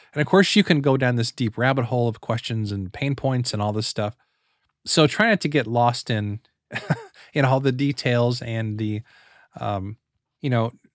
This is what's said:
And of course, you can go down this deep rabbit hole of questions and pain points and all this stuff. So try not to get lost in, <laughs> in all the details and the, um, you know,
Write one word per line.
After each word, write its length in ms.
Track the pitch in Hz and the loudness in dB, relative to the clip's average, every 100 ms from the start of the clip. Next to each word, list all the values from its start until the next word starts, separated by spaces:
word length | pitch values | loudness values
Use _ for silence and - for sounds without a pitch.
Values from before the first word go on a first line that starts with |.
| _ | _
And 80 | 147 | -4
of 40 | 151 | 4
course, 300 | 185 190 214 | 4 6 4
you 80 | |
can 160 | 190 156 | 4 2
go 160 | 139 131 | 2 2
down 200 | 127 120 | 2 0
this 160 | 117 | -2
deep 260 | - 117 107 | -2 -4 0
rabbit 280 | 123 135 117 | 0 0 -2
hole 220 | 123 117 | 0 -2
of 120 | 107 | -2
questions 520 | - 113 - 113 104 | -6 -6 -4 -4 -4
and 200 | 101 92 | -6 -8
pain 220 | - 139 | -6 -4
points 380 | 135 139 127 120 | -2 -2 -2 -2
and 80 | 110 | -2
all 120 | 104 | -2
this 140 | 107 110 | -2 -4
stuff. 300 | - 104 - _ _ _ _ _ _ - | -4 -6 -8 _ _ _ _ _ _ 0
So 200 | - 151 | 4 4
try 220 | - 226 | 4 2
not 120 | 202 | 2
to 60 | 151 | 0
get 180 | 147 113 | 0 0
lost 440 | 120 120 117 - | 2 2 0 -2
in, 300 | 110 104 101 - _ _ | -2 -2 -6 -12 _ _
<laughs> 640 | - - 466 403 - - | -12 -4 -4 -4 -20 -6
in 120 | 151 | 0
all 160 | 135 135 | 2 2
the 120 | 135 | 2
details 680 | 127 143 139 - 120 120 123 | 0 -2 -2 0 2 2 0
and 380 | 120 113 110 107 | -4 -4 -4 -4
the, 240 | 107 104 - _ _ _ _ - | -4 -4 -8 _ _ _ _ -10
um, 360 | 107 101 95 107 _ _ _ _ | -6 -4 -6 -12 _ _ _ _
you 80 | 143 | -2
know, 240 | 120 113 - _ | 0 0 -4 _